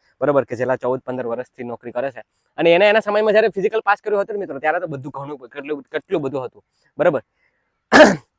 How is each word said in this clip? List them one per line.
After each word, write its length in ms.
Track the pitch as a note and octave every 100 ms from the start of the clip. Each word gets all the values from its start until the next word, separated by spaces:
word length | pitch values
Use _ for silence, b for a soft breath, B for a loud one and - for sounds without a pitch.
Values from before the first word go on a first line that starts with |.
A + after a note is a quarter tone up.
| _ -
બરાબર? 220 | C#3 C#3
કે 120 | A#2+ A2+
જેલા 200 | B2+ C3
ચૌદ 240 | B2 C3
પંદર 280 | - B2+ A#2+
વર્ષથી 360 | A#2 B2+ _
નોકરી 280 | A#2+ A#2 A#2+
કરે 200 | A#2+ C3+
છે 80 | A#2 - _ _ -
અને 160 | E3
એને 160 | E3+ G#3
એના 100 | G#3+
સમયમાં 340 | G#3 G#3+ A3
જ્યારે 140 | G#3 A3+
ફિઝિકલ 320 | G3 G3 A3
પાસ 180 | G3+ G3+
કર્યું 200 | G#3+ G3+
હતું 140 | G3 G#3
ને 40 |
મિત્રો, 200 | E3+ C#3
ત્યારે 200 | D3+ E3+
તો 80 | F3
બધું 240 | C#3 C#3
ઘણું 260 | C#3 C#3 C#3+
કેટલું, 440 | B2 C#3+ C#3 C#3+ -
કેટલું 300 | D3+ - F3+
બધું 240 | C3+ C#3 B2
હતું, 180 | G#2 _ _ _ -
બરાબર? 260 | F3 C3+ _ _ _ _ _ _ -
<clears throat> 300 | - A3 D#3+ _